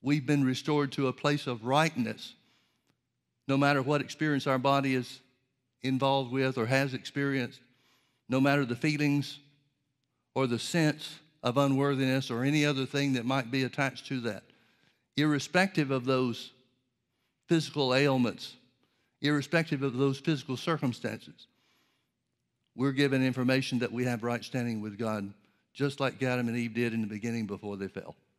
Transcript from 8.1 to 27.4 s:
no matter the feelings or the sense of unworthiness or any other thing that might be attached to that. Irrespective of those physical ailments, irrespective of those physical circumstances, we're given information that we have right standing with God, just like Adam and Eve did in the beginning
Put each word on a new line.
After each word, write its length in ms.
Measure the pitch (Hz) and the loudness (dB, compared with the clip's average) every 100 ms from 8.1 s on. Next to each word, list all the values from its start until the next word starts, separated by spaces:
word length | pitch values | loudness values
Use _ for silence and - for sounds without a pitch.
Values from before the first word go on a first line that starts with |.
| _ _ | _ _
no 120 | 131 | 2
matter 240 | 135 143 131 | 4 2 0
the 100 | 120 | -2
feelings 640 | 156 151 147 143 139 - - _ _ _ _ _ _ _ _ - | -2 0 2 2 0 -8 -20 _ _ _ _ _ _ _ _ -2
or 120 | 131 | 0
the 120 | 117 | 0
sense 600 | - 175 156 151 - - _ _ | -2 2 2 2 -8 -18 _ _
of 140 | - 123 | -2 2
unworthiness 720 | 139 135 143 135 131 131 135 | 2 4 2 2 2 0 0
or 140 | 120 | -2
any 220 | 131 151 147 | 2 2 2
other 200 | 135 127 | 0 -2
thing 280 | 143 139 | 0 2
that 120 | 131 117 | 0 2
might 240 | 135 113 | -2 0
be 140 | 131 | 0
attached 420 | 131 - 135 - - | -2 0 -4 -4 -8
to 140 | 135 | -6
that. 240 | 117 101 - _ _ _ _ _ _ - | -6 -8 -12 _ _ _ _ _ _ 0
Irrespective 760 | 151 147 - 180 196 196 143 | 2 2 0 2 2 2 0
of 120 | 135 | 0
those 480 | 123 131 127 113 - _ _ _ _ _ _ _ _ _ _ | 2 2 2 -2 -10 _ _ _ _ _ _ _ _ _ _
physical 480 | 165 131 143 135 127 | 0 2 -2 2 4
ailments, 600 | 143 131 120 - - - _ _ _ _ _ _ | 4 4 2 0 -12 -18 _ _ _ _ _ _
irrespective 600 | 139 147 135 165 160 143 | 0 0 2 0 0 -2
of 140 | 135 120 | -2 0
those 240 | 139 135 | 0 0
physical 380 | - 156 - 127 | -2 -2 -2 -6
circumstances, 920 | - 165 135 117 117 110 - - - _ _ _ _ _ _ _ _ _ _ _ _ - | -2 -2 -2 -2 -6 -8 -12 -20 -20 _ _ _ _ _ _ _ _ _ _ _ _ -2
we're 160 | 135 | -2
given 340 | 135 143 131 131 | 2 2 4 2
information 540 | 127 123 131 131 123 | 0 2 2 2 -2
that 140 | 120 | -2
we 100 | 117 | -2
have 200 | 123 120 | -2 -2
right 200 | 117 120 | -2 -4
standing 380 | 107 131 120 110 | -4 -4 -4 -4
with 160 | 107 101 | -6 -6
God, 360 | 113 107 101 101 _ _ _ | -4 -4 -6 -12 _ _ _
just 280 | - 139 139 | -4 -4 -2
like 200 | 135 95 | -4 -2
Adam 280 | 131 123 120 | -2 0 0
and 80 | 120 | -2
Eve 160 | 117 | -2
did 200 | 110 120 | 0 0
in 60 | 113 | 0
the 80 | 107 | -4
beginning 380 | 107 113 117 | -4 -4 -4